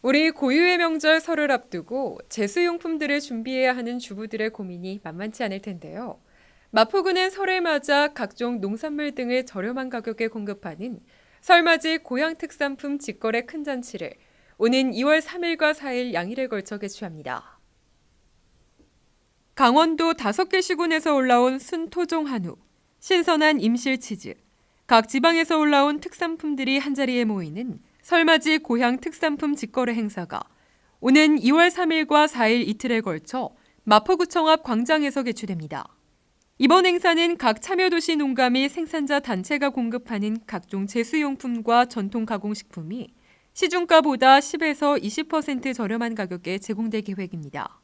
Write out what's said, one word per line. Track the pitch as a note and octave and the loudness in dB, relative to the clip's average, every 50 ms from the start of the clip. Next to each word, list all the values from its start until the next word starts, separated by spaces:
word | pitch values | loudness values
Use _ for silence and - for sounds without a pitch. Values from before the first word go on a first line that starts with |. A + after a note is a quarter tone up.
| - | 2
우리 | B3 C#4 D4 D#4 E4 | 2 2 4 4 2
고유의 | D#4+ - C#4+ B3+ C4 D#4 F4 F4+ F4+ F4 | 0 0 0 2 4 4 4 4 4 2
명절 | F4 E4 D#4+ D#4 D4+ D#4 D#4+ D#4+ | 0 0 -2 0 2 4 2 2
설을 | D#4+ - E4 D4+ D4+ C#4 | 2 -2 -2 0 2 0
앞두고 | C4+ B3 - _ - F3 D#3+ - A#3 C4+ C4+ G3 - - - | 0 -2 -2 _ -10 -10 -10 -8 -6 -6 -6 -6 -8 -10 -14
제수용품들을 | _ - G#3+ G3+ G3+ G3+ F4 F4 F4 E4+ E4+ - E4 E4 D4+ D4+ C#4+ C#4+ D4 | _ -6 -4 -4 -2 0 0 0 0 -2 -4 -6 -6 -4 -4 -2 -2 -2 -2
준비해야 | C#4+ - B3 A3+ A3+ C4 C4 C4 B3+ B3+ B3+ | -2 -6 -8 -8 -6 -4 -2 0 2 0 0
하는 | B3+ A#3+ A#3 B3 B3 | -2 -4 -6 -8 -8
주부들의 | B3 - G3+ G3 A3 G#3+ - G#3 G#3+ A3 | -10 -12 -12 -12 -12 -10 -6 -4 -4 -4
고민이 | A3 - G3+ F#3 F3+ F3 F3+ F#3+ G3 G3+ | -4 -8 -12 -12 -10 -10 -10 -10 -10 -10
만만치 | _ E3 D#3+ F3 G3+ A3 G#3+ - B3 | _ -12 -10 -10 -10 -10 -8 -6 -6
않을 | G3+ F#3+ G3 | -6 -6 -8
텐데요. | G3+ G#3+ F#3+ E3+ - D3+ D#3+ G3 B3 A3 - _ _ _ _ _ _ _ _ _ _ _ | -10 -12 -14 -12 -14 -14 -12 -12 -12 -12 -14 _ _ _ _ _ _ _ _ _ _ _
마포구는 | - A3 A3+ - - G4 E4+ F#4+ F4+ F#4 F#4 F#4+ | 2 2 4 4 2 0 2 2 2 2 0 0
설을 | F#4+ G4 G4 F#4+ F#4 F#4 | -2 -2 -2 0 0 0
맞아 | F4 E4 D#4 C#4+ D4 D4 C#4+ C#4+ D4 D4 | 0 0 0 -2 0 2 2 2 2 2
각종 | D4 - A#3 G3 - - A#3+ A#3+ B3 A3 | -2 -6 -8 -8 -6 -6 -6 -4 -4 -4
농산물 | F#3+ G3 G#3 A3 - D#4 D4+ D4 D4+ D4 C4 | -4 -6 -6 -6 -6 -6 -6 -4 -6 -6 -6
등을 | - B3+ A#3+ B3 B3+ B3+ | -6 -4 -2 -2 -2 -2
저렴한 | B3+ - G3 F#3 A3 B3 C4+ C4 B3+ | -4 -8 -8 -6 -6 -6 -6 -8 -6
가격에 | B3 A#3 A3+ A#3 A3 A3 A#3 | -8 -8 -8 -8 -6 -4 -4
공급하는 | A3+ A3+ A3+ G#3 G3+ G3 G3+ - F#3 D#3 D#3+ G3+ B3+ A3+ - _ _ _ _ _ _ _ _ | -4 -4 -6 -8 -8 -10 -10 -10 -14 -12 -10 -12 -12 -12 -14 _ _ _ _ _ _ _ _
설맞이 | - - F4 E4+ D#4+ E4+ E4 D#4+ E4 D#4+ D#4+ D#4+ | 4 6 6 6 6 4 2 2 2 -2 -2 -2
고향 | D#4+ - B3+ B3 D4+ D#4+ E4 | _ -4 -2 -2 -2 -2 -4
특산품 | D#4+ - D#4 - - D4 C#4+ C#4 C4+ - C#4+ C#4+ C#4 | -6 -10 -12 -6 -6 -6 -6 -6 -8 -8 -8 -6 -6
직거래 | C#4+ - G3+ - - A3+ A3 A#3 A#3+ | -8 -10 -10 -6 -4 -2 -2 -2 -4
큰 | A#3+ - D#4 D4 | -6 -12 -10 -8
잔치를 | D4 C#4 B3 B3 - - - E3+ C#3 - _ _ _ _ _ _ _ _ | -6 -8 -8 -8 -12 -12 -12 -12 -12 -14 _ _ _ _ _ _ _ _
오는 | _ G3+ A#3 B3+ C4 C4+ C4 G#3+ | _ 2 2 4 4 2 0 0
이월 | A3 B3+ D4 D#4 D#4+ | 0 2 2 2 2
삼 | D#4 - F4 F4+ E4+ | 0 -4 -8 -4 -4
일과 | E4+ E4 D#4 D#4 D4+ | -4 -2 0 0 0
사 | D#4 D4+ C#4 C#4 B3 | 0 -2 -6 -6 -6
일 | B3 B3 B3 G3+ | -4 -4 -4 -4
양일에 | E3 F3 F#3 A#3 C4 C4 | -4 -4 -4 -6 -6 -6
걸쳐 | B3+ A3+ G3+ F#3 - G#3+ G3+ | -4 -6 -8 -8 -8 -10 -10
개최합니다. | G#3 G3 - - G#3+ F3+ D#3+ D#3 C#3+ B2+ B2+ - - - - _ _ _ _ _ _ _ _ _ _ _ _ _ _ _ _ _ _ _ _ _ _ _ _ _ _ _ _ _ _ _ _ _ _ _ _ _ _ _ _ | -10 -10 -10 -10 -12 -12 -12 -12 -10 -10 -10 -10 -12 -18 -20 _ _ _ _ _ _ _ _ _ _ _ _ _ _ _ _ _ _ _ _ _ _ _ _ _ _ _ _ _ _ _ _ _ _ _ _ _ _ _ _
강원도 | - C4+ A#3+ B3 D4+ E4 E4 D#4+ D4+ E4 E4 E4 | 4 4 6 6 6 4 4 2 2 0 0 0
다섯 | E4 B3+ G#3 G#3 - F#4+ F#4+ | 0 -2 -2 0 0 0 2
개 | - F#4 | 2 0
시군에서 | F4+ - F4+ D4+ F4 E4 D#4+ D#4 D#4+ E4 D4 | 0 0 -2 -2 0 0 0 0 2 2 2
올라온 | C#4 B3+ B3+ A#3+ A#3+ B3 B3+ C4 C4+ | 2 4 4 4 6 4 2 0 -4
순토종 | - - - E4 E4 E4+ - F4 F4 - E4 D#4+ D#4 | -8 -8 -6 -6 -6 -6 -4 -4 -4 -2 -2 -4 -2
한우, | C#4+ B3+ A3+ F3 E3+ - _ _ _ _ _ _ _ _ _ | -4 -4 -6 -6 -8 -10 _ _ _ _ _ _ _ _ _
신선한 | - - F#4+ F4 E4 F4+ E4 D4+ D4+ D#4 D#4 C4+ | -2 0 2 2 4 2 2 4 4 4 4 4
임실 | - A3 A#3 A#3+ B3 C#4 C4 B3+ | 2 0 0 0 0 -2 -2 -2
치즈, | - - A3 F3 - G#2+ - _ _ _ _ _ _ _ _ _ _ | -4 -10 -12 -10 -10 -16 -16 _ _ _ _ _ _ _ _ _ _
각 | - A#3+ A3+ A3 | 4 4 4 4
지방에서 | A3+ - C4+ B3+ E4 E4+ E4 E4 E4 E4+ | 4 -2 2 2 4 4 4 2 2 2
올라온 | D#4 D4+ D4+ D4 C#4 C#4 D4 D4 D4+ | 2 4 4 4 4 4 2 0 -4
특산품들이 | D4 F4+ - - F4 E4 E4 D#4+ - D4+ D4 C4 C4+ B3+ C4+ C#4 | -6 -12 -8 -6 -6 -6 -6 -6 -4 -4 -4 -2 0 0 0 0
한자리에 | C#4 D4 C#4 C4+ C#4 B3+ B3+ B3 A#3+ | 0 -2 -2 -2 -2 0 0 0 0
모이는 | A3 G#3 G3 F3 D3+ D3+ G3 B3 B3+ F#3+ - _ _ _ _ | 0 -2 -4 -6 -6 -8 -8 -8 -8 -10 -12 _ _ _ _
설맞이 | _ - F4 E4 E4 D#4+ E4 D#4 - D#4 D#4 | _ 0 2 4 6 6 4 4 4 2 0
고향 | D#4 D#4 - A#3+ A#3 B3 A#3+ B3 | 0 0 0 0 2 2 2 0
특산품 | B3+ - E4+ D#4 - - D#4 D4 D4 D#4+ D4 D4 | -2 -4 -8 -6 -2 -2 -2 -2 0 -2 -4 -2
직거래 | D4 - - - C4 B3 A#3+ A#3 | -4 -6 -6 -2 -2 -2 -2 -2
행사가 | A3+ G#3+ G#3 G3+ F#3+ F3 E3 - - - _ _ _ _ _ _ _ _ _ _ _ | -4 -4 -4 -6 -8 -10 -8 -8 -10 -10 _ _ _ _ _ _ _ _ _ _ _
오는 | - B3+ C4+ D4+ D#4 D#4 D4+ C#4+ | 4 6 8 8 8 8 6 4
이월 | - A#3+ C#4+ E4 E4+ F4 | 4 4 6 6 6 4
삼 | F4 F4 F4+ D#4+ D#4+ | 4 2 0 0 2
일과 | D#4+ D4+ - D4 D4 D4+ | 0 2 4 6 6 6
사 | D#4 - B3 A#3 A3 | 4 2 0 2 2
일 | A#3 B3 - | 2 2 0
이틀에 | F#3 G#3+ - - B3 A#3+ A3+ | -2 -4 -4 -2 -2 -2 -2
걸쳐 | A3 G3+ E3 D#3 - - - C4 A#3+ - _ _ _ _ _ _ _ | -2 -2 -6 -6 -8 -8 -8 -6 -6 -8 _ _ _ _ _ _ _
마포구청 | G#3+ G#3 G#3+ G#3+ - F#4 E4+ F4+ E4+ - F4 D#4 D#4 | 4 4 6 6 4 2 2 2 0 0 2 4 4
앞 | D#4+ D#4+ D#4+ | 4 4 2
광장에서 | C4 A3+ A3 A#3+ A#3+ D#4 D#4 D4 C#4 C#4 C#4 B3+ | -2 -2 -2 2 2 2 2 2 0 0 -2 -2
개최됩니다. | A#3+ A3+ - - F#3 F#3+ E3 D#3 D3 D#3 C3+ - - _ _ _ _ _ _ _ _ _ _ _ _ _ | -2 -4 -6 -6 -8 -8 -8 -8 -8 -10 -10 -10 -12 _ _ _ _ _ _ _ _ _ _ _ _ _
이번 | _ B3 B3 E4 F#4 F4+ | _ 4 6 6 8 6
행사는 | F#4 F4 F4 - F4 E4+ E4 E4+ E4+ E4+ | 4 2 4 2 2 4 4 2 2 0
각 | E4 C4 A#3+ A3 A3 | 2 0 0 0 0
참여도시 | - - F#4+ F4+ F#4 F#4 E4+ E4+ D#4+ - D#4+ | -2 -4 0 2 2 2 2 0 0 0 0
농가 | D4 D4 C4+ B3+ A#3+ B3+ B3 | 0 0 0 2 2 2 2
및 | A#3+ C4 C4+ | 4 2 0
생산자 | C#4 - F4 E4 D4+ - D#4+ C#4+ C4+ D4 C#4+ | 0 -2 -6 -8 -6 -4 -4 -2 0 0 -2
단체가 | C#4+ B3+ A3 F#3 F#3+ - D4+ C#4 C#4+ C#4 | 0 -2 -4 -4 -2 -4 -2 0 0 -2
공급하는 | C#4 C4 A#3+ A#3 A3+ B3 A#3+ - A#3 G3+ G3+ G#3+ A3 A3+ A3 | -2 -2 -4 -4 -4 -6 -6 -6 -6 -4 -2 -4 -4 -6 _
각종 | - - - - _ - G3 G3 | -10 -12 -12 -10 _ -8 -6 -6
제수용품과 | G3 - A#3+ A#3 A#3 - D#4 D4+ C#4+ C#4 C4+ - B3+ A#3+ A#3 A3 A#3 A#3 A#3+ B3 | -4 -2 -4 -2 0 -2 -2 -2 -2 -4 -6 -6 -6 -6 -4 0 2 4 4 4
전통 | A#3+ - A#3 G3 G3+ G3 A#3 A3 | 2 -2 -6 -6 -4 -4 -6 -4
가공식품이 | A3 A3+ G3 F#3+ G#3 G#3+ G#3 - _ - F3+ D#3+ D#3 G#3 B3+ - - _ _ _ _ _ _ _ _ _ | -4 -6 -6 -4 -6 -8 -8 -10 _ -16 -14 -12 -10 -10 -12 -12 -14 _ _ _ _ _ _ _ _ _
시중가보다 | - F#4 F4+ F4+ F4+ F4 E4+ E4+ D#4+ C#4+ D4+ C4+ A3 C4 C4 C4+ C#4 | -4 -4 -2 -2 -2 2 6 6 6 6 4 0 4 6 8 8 8
십 | C#4 - - D4+ E4 | 6 2 -4 -2 -2
에서 | D#4 C#4+ - D4+ C#4+ C#4+ | -2 0 0 0 0 0
이십 | - - G#3 - - D#4 D#4 | 0 -2 -4 -4 -6 -6 -2
퍼센트 | - D#4 D4 - C#4 B3 B3 C4+ B3+ | -4 -4 -2 -2 -6 -4 -4 -6 -4
저렴한 | - A3+ F#3+ A3+ A#3 A#3+ A#3 A3+ | -4 -4 -4 -2 -4 -4 -4 -4
가격에 | G#3+ G3 F3+ F3+ F3 - E3+ F#3 | -6 -6 -8 -8 -8 -6 -6 -6
제공될 | G3 G3 - A3 G3+ A3+ A3+ G#3 G#3+ G#3+ | -6 -6 -8 -6 -4 -4 -4 -4 -4 -6
계획입니다. | G#3 G3 F#3+ F#3+ F3+ - E3 D3+ C#3+ - C#3+ G#2+ - - _ | -6 -8 -8 -8 -8 -8 -12 -12 -10 -10 -10 -10 -10 -12 _